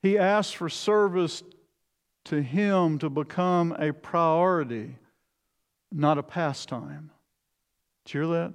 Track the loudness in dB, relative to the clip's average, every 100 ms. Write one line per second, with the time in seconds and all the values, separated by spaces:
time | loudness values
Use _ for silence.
0 | 2 4 4 2 0 -6 -8 -4 2 4
1 | 4 2 -2 -4 -16 -20 _ _ _ _
2 | _ _ -4 -4 0 0 2 2 2 0
3 | -2 -4 -4 -2 2 2 0 0 -4 -4
4 | -2 2 4 4 2 2 -2 -6 -8 -14
5 | _ _ _ _ _ _ _ _ _ 0
6 | 2 2 -2 -4 -4 -4 -8 -10 -10 -14
7 | -16 _ _ _ _ _ _ _ _ _
8 | -8 -4 -2 -2 -4